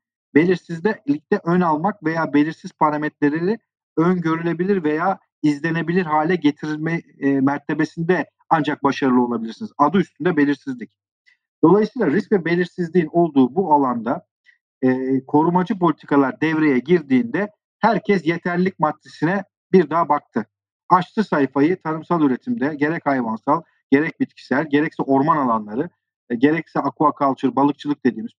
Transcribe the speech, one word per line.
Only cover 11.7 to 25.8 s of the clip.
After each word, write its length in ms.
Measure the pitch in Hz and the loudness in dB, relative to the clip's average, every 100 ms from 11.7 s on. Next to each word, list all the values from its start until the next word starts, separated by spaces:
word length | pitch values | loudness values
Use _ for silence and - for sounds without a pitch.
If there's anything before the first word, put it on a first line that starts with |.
| 202 214 254 165 | 4 2 0 0
risk 220 | 180 - | 0 0
ve 120 | 196 | -2
belirsizliğin 640 | 160 175 175 - 165 175 156 | 0 -2 -2 -4 -2 0 2
olduğu 420 | 170 170 139 123 | 2 2 4 2
bu 200 | 165 175 | 2 2
alanda, 520 | 147 131 120 113 160 - _ _ _ _ _ | 2 2 -2 -4 -6 -8 _ _ _ _ _
e, 380 | 131 127 131 135 - | -2 0 -2 -2 0
korumacı 520 | 151 165 180 180 196 | 0 2 2 0 0
politikalar 640 | 165 - - 143 131 - | -2 -2 -2 0 0 0
devreye 380 | 156 156 151 127 | -2 0 2 2
girdiğinde 720 | 127 175 139 127 117 165 202 _ _ _ | 2 0 2 0 0 -4 -6 _ _ _
herkes 480 | 220 190 - 190 151 | 0 0 0 0 0
yeterlilik 520 | 170 180 175 185 - | -4 -2 -2 -2 -2
maddesine 680 | 151 - 135 - 156 196 - _ _ | -4 -4 -14 -6 -4 -4 -6 _ _
bir 180 | 185 143 | 2 4
daha 180 | 165 147 | 0 0
baktı. 380 | 147 - 117 - _ _ _ - | -2 -4 -8 -8 _ _ _ 0
Açtı 360 | 170 - 226 | 0 0 -6
sayfayı 580 | 196 156 135 143 156 185 | -2 0 0 2 0 0
tarımsal 400 | 160 160 156 170 | -6 -6 -2 0
üretimde 520 | 143 123 127 117 139 | 0 0 -4 -4 -4
gerek 320 | 143 147 165 147 | -2 -2 -2 -2
hayvansal, 560 | 131 113 113 139 160 - _ - | -2 -4 -4 -2 -2 -4 _ 0
gerek 300 | 139 160 - | 0 0 -4
bitkisel, 480 | 135 - - 131 160 | -8 -8 -4 -4 0
gerekse 320 | 143 156 - | 0 0 -4
orman 340 | 135 135 151 156 | 0 0 2 0
alanları, 540 | 127 113 104 113 | 0 -2 -4 -6